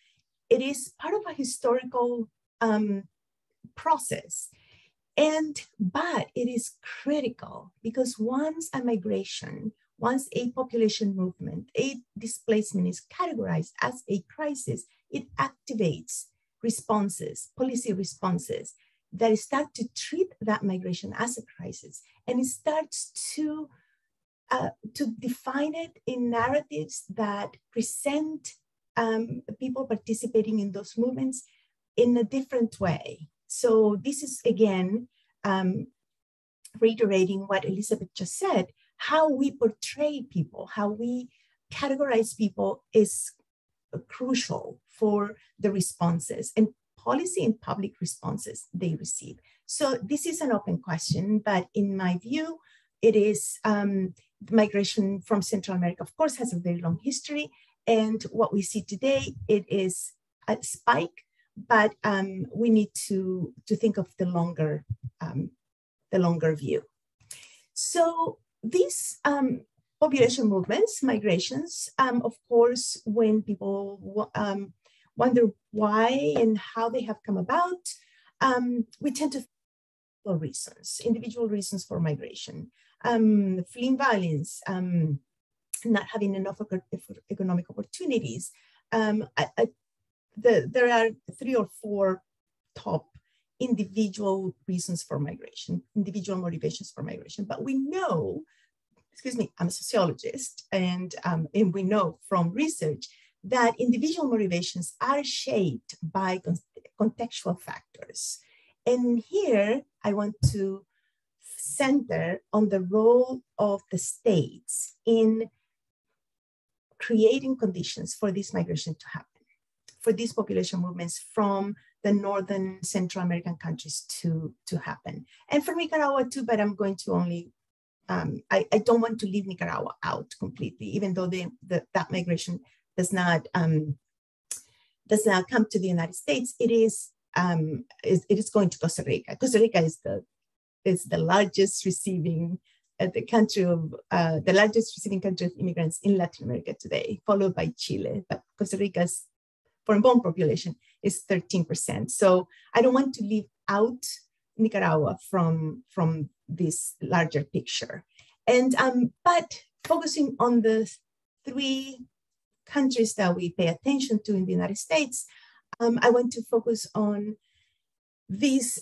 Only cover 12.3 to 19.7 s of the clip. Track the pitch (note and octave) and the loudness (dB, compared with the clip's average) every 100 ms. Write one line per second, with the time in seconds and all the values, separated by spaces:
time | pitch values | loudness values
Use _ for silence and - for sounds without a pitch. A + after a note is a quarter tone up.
12.3 | - - G#3+ G#3+ G3 F3+ F3+ - - F4+ | -6 0 0 0 -2 -2 -4 -10 -6 -4
13.3 | A#3 F#3+ E3 E3+ - - B3+ - G3 - | -4 -2 -2 -4 -6 -6 -6 -6 -6 -6
14.3 | - D4+ C#4 - - - _ _ C#4+ - | -8 -6 -6 -6 -8 -10 _ _ -10 -8
15.3 | - G3 - - A3+ F3 - - - - | -6 -6 -6 -8 -2 -2 -2 -8 -14 -14
16.3 | _ _ _ A#3 A3 - G#3+ G3+ - D#3+ | _ _ _ -4 -4 -2 0 0 -4 -10
17.3 | - - - B3+ B3 A#3+ F#3 F#3 - F#3 | -10 -14 -4 -4 -2 -4 -4 -4 -4 -2
18.3 | F3 - - - - _ _ _ F#3+ A3+ | -2 -4 -8 -10 -18 _ _ _ 0 2
19.3 | G#3+ - C4+ G3 | 2 0 -4 -4